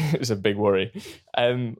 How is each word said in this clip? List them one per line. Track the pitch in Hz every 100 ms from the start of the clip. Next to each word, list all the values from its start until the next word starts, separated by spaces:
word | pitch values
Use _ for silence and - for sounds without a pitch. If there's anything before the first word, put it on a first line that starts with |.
| 156 156
it's | 117
a | 104
big | 104 101
worry. | 104 95 107 196 - - _ -
Um, | 120 123 120 -